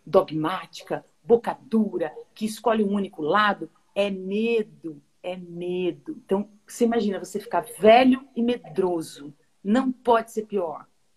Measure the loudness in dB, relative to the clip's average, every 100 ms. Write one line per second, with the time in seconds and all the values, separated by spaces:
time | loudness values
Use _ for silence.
0 | 2 4 4 -2 -4 -6 -10 -18 -8 -8
1 | -8 _ 2 2 2 -8 -2 0 0 -2
2 | -6 -8 -20 -8 -8 -2 0 2 2 -2
3 | -4 -4 0 2 2 0 -8 _ _ -2
4 | -2 -2 -4 -2 0 0 -2 -10 -14 -14
5 | _ _ -12 -12 -12 -10 -6 -2 -4 -4
6 | -12 -14 -4 -4 -4 -14 -20 -2 0 0
7 | -2 -4 -8 -10 -4 -4 -6 4 8 8
8 | 6 2 -2 -4 -2 -4 -4 -2 -2 -2
9 | -6 -14 -18 -20 _ _ 0 0 0 -2
10 | 2 2 2 -8 -6 -4 -4 -8 -16 _
11 | _